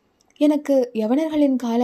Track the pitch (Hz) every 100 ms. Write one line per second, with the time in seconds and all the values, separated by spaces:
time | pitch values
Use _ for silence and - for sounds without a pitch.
0 | _ _ _ - 294 294 294 269 247 220
1 | 214 269 320 302 285 254 240 233